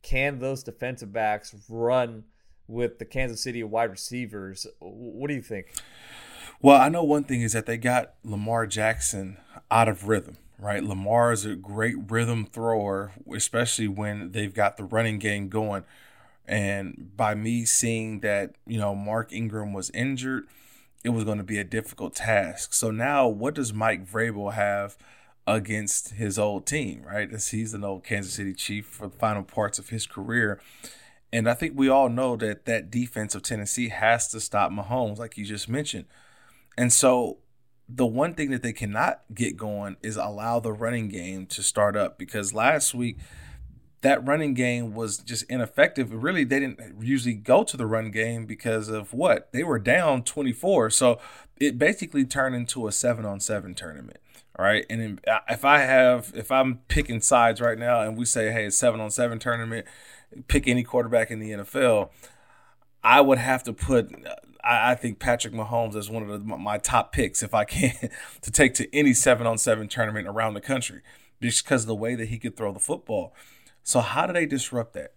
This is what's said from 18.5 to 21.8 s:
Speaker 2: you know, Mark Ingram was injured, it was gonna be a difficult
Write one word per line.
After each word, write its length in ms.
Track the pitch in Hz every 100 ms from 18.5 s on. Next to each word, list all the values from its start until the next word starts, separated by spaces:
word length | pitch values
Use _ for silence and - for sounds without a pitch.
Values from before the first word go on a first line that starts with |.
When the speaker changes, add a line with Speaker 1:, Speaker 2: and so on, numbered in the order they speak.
| - -
Speaker 2:
you 100 | 113
know, 160 | 104
Mark 380 | 101 101 110 113
Ingram 400 | 101 113 107 104
was 180 | 98 90
injured, 560 | - 131 131 131 131 - _ _ _ _ _
it 60 | 120
was 140 | 113 107
gonna 180 | 104
be 140 | 95 104
a 60 |
difficult 520 | 92 110